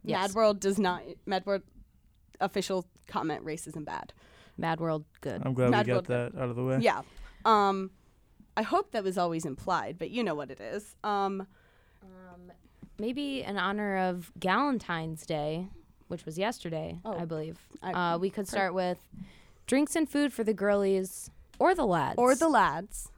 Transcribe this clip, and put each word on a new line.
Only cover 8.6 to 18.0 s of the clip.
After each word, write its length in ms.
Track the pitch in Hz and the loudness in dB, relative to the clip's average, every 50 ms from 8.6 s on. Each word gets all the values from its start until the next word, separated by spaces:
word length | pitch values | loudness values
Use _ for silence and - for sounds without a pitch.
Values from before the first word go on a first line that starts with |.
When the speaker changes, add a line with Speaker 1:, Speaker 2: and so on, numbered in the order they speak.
| 220 | 0
Speaker 2:
hope 280 | - - 370 403 - - | 2 2 0 0 0 -4
that 100 | 226 190 | -2 -2
was 160 | 190 180 196 | 0 0 0
always 260 | 175 170 165 165 165 | 0 0 0 -2 -4
implied, 540 | 156 131 - - 190 180 160 104 202 151 180 | -6 -8 -6 -2 0 0 0 0 -4 -6 -8
but 100 | 165 - | -8 -6
you 140 | 196 247 233 | -2 -2 0
know 100 | 190 156 | 0 0
what 160 | 147 143 127 | -2 -6 -8
it 100 | 135 - | -10 -12
is. 360 | 101 113 139 208 214 - - _ - | -10 -8 -8 -8 -10 -12 -18 _ -2
Um, 420 | 214 202 202 196 196 196 190 196 - _ - _ _ _ - _ _ - - | -2 0 2 0 0 -2 -4 -8 -10 _ -20 _ _ _ -20 _ _ -20 -20
Speaker 1:
Um, 500 | 196 190 185 185 185 185 180 180 180 180 - - _ - _ _ - - - | -20 -20 -20 -20 -20 -20 -20 -20 -20 -20 -20 -20 _ -20 _ _ -20 -20 -8
maybe 440 | - 214 233 262 285 285 277 277 262 - | -4 -4 -2 -2 -2 -4 -2 -4 -4 -4
in 140 | - 202 | -4 -2
honor 400 | 202 175 190 202 208 208 202 196 | -2 0 0 0 0 0 0 0
of 340 | 190 185 185 180 180 170 - - - | 2 2 0 0 -2 -8 -12 -12 -4
Galentine's 840 | - 185 185 226 277 294 262 214 - - 175 165 160 160 160 156 - | 0 2 2 4 4 2 0 -2 -2 -4 -4 -4 -4 -6 -8 -10 -6
Day, 420 | - 160 151 147 151 156 170 185 196 - - - _ - _ - _ | -4 -4 -2 -2 -2 -4 -4 -6 -8 -12 -18 -20 _ -20 _ -12 _
which 140 | 180 165 - | -12 -10 -10
was 120 | 165 156 | -10 -4
yesterday, 600 | 170 190 226 247 - - 175 160 156 156 165 165 170 175 | -2 -2 -2 -2 -4 -6 -6 -6 -4 -6 -8 -10 -10 -8
Speaker 2:
Oh, 120 | 220 202 | -6 -6
Speaker 1:
I 80 | 170 170 | -4 -4
believe, 320 | 160 165 156 156 160 165 - - - - - | -4 -4 -6 -6 -8 -10 -14 -20 -20 -20 -10
Speaker 2:
I 320 | - 185 180 180 | -8 -4 -2 0